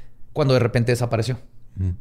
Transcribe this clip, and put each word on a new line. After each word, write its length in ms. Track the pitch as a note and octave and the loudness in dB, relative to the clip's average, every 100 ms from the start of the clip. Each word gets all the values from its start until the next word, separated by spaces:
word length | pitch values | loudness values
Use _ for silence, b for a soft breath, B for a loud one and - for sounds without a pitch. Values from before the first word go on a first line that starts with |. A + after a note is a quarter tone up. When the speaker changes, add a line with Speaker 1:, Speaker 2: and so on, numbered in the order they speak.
| b - - | b -12 -8
Speaker 1:
cuando 220 | - C#3 | 0 4
de 60 | B2+ | 4
repente 320 | A#2 B2 A#2 | 4 2 2
desapareció. 460 | A#2+ A#2 A2+ A2+ A#2+ - - - - | 2 2 0 0 -4 -8 -18 -14 -4
Speaker 2:
Mm. 120 | F#2 F2 | -4 -2